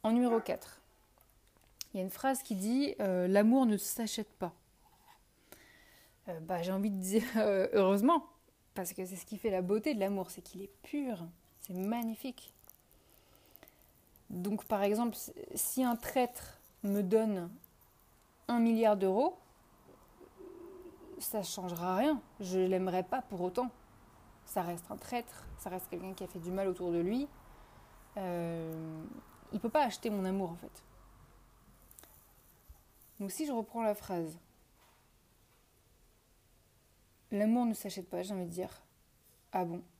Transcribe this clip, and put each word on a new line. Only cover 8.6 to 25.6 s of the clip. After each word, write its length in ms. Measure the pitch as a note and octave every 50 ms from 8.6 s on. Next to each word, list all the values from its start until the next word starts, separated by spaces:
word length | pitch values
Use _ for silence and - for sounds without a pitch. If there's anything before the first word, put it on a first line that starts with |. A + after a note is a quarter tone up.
| _ _ _
parce 180 | - F3+ F3
que 120 | - - F#3
c'est 100 | F3+ F#3+
ce 120 | F3 -
qui 120 | - A3 G3+
fait 120 | - A3+
la 120 | F#3+ F#3
beauté 320 | F3+ F3+ G#3 A3 G#3+ D#4 C#4
de 60 | G#3
l'amour, 320 | F#3+ G3 G3+ F#3+ F3+ -
c'est 100 | - -
qu'il 200 | - - - F3+
est 100 | G3 F#3+ - _
pur, 420 | - - - D4 C#4 B3+ A3 F3 E3+ E3+ F3 _ _ _ _ -
c'est 140 | - - F3+
magnifique. 760 | F3+ F#3+ G#3 A3+ A#3+ A#3 A3+ A3 - - C4 A#3+ - - - _ _ - - _ _ _ _ _ _ _ _ _ _ _ _ - - _ _ _ - - - _ _ _ _ _ _ _ _ _ - _ _
Donc 340 | F#3 F3+ F3 G#3 A3+ G#3 -
par 180 | - A3 G3
exemple, 340 | G3+ G3+ G#3+ A3 A#3+ A#3 G#3+ - - - - - - - -
si 300 | - - - - C4 C4
un 100 | A#3+ A#3
traître 640 | A3+ - - - C4 B3 A#3+ - - - - - - - - _ _
me 200 | - G3+ G3 G#3
donne 480 | G3+ F3+ G#3+ A3 A3 A3 G3+ F#3 F3 F3+ A3 - - _ _ _ - _ _ _ _ _ _ _ _ _ _ _ _ -
un 100 | A#3+ A#3
milliard 380 | A3+ A#3 A3+ A3 A3+ G#3+ G#3
d'euros, 420 | G3 F#3+ F#3+ F#3 A3 C#4 F#4 - - - - _ _ - _ - - - - - - - - - - - - - - - - - F4 F4 - F#4+ F4+ F4+ F4 - - - - - -
ça 260 | - - - G#3+ F#3
changera 500 | - - G3+ F3+ F3+ F3 E3 F3 F#3 F#3
rien, 240 | G3 B3+ D4+ D4+ A#3 - - - -
je 180 | G3+ F3+ F#3 F#3+
l'aimerai 460 | F#3 F#3 F#3+ F#3 F#3 F#3 F3 F#3 F3+
pas 180 | - B3 C4
pour 180 | - - G3+ E3+
autant. 280 | F3 F3+ F3+ B3 C4 A#3+ - - - - - - - - - - - - - - -
Ça 160 | - - G3
reste 280 | F3 E3+ F3 E3+ - -
un 60 | G#3
traître, 500 | G#3 - - B3+ A#3+ A#3 - - - - - -
ça 120 | -